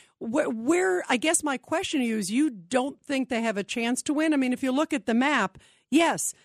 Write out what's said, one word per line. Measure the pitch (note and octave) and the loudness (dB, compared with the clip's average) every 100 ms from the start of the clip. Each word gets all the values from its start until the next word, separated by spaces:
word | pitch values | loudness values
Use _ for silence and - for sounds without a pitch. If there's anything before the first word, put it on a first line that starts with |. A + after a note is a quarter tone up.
| _ _ | _ _
wh-, | A#3 C#4+ A#4+ | -4 -2 0
where, | A3 A#3+ F4 F#4 F4+ - | -2 0 2 2 0 0
I | A#3+ | 0
guess | D#4 E4+ | 0 0
my | D4+ C4 | -2 -4
question | - E4 F#4+ D4 | -4 -4 -2 -2
to | A#3+ | 0
you | A3 | -2
is, | F#3 | -2
you | A#3+ D4+ | 0 0
don't | G3+ E3 B3+ C4+ - | -2 -2 -2 0 -6
think | - C4+ B3+ | -4 -4 -2
they | A3+ | -2
have | A3+ G3+ | -2 -2
a | |
chance | G3 A#3+ A#3 B3 | -4 -4 -2 -2
to | - | -2
win? | D4 D#4+ C#4+ | 0 2 2
I | |
mean, | B3+ | 0
if | B3 | 0
you | C4 | 0
look | C4 D#4+ | 0 0
at | C#4 - | -2 0
the | A3+ | 2
map, | C#4 C4 F#3+ - - _ _ | 2 2 0 -6 -20 _ _
yes, | D4 D#4+ F#3+ - - | 2 2 0 -6 -8